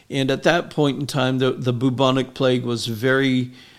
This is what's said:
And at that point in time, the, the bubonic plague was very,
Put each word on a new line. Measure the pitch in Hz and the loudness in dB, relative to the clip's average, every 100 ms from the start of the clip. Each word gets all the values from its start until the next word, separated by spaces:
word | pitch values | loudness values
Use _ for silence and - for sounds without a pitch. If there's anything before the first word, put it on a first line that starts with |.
| - | -8
And | 139 135 | -2 0
at | 135 | 0
that | 170 170 - | 2 2 0
point | - 147 131 | 0 0 0
in | 143 | -4
time, | 147 127 131 | -2 0 0
the, | 131 | 0
the | - 127 | 0 -2
bubonic | 120 131 123 131 131 127 | 0 0 2 2 2 -2
plague | - 131 127 | -2 0 0
was | 120 117 123 | -2 -4 -6
very, | 110 131 131 135 127 123 - - | -2 0 2 2 0 -2 -8 -20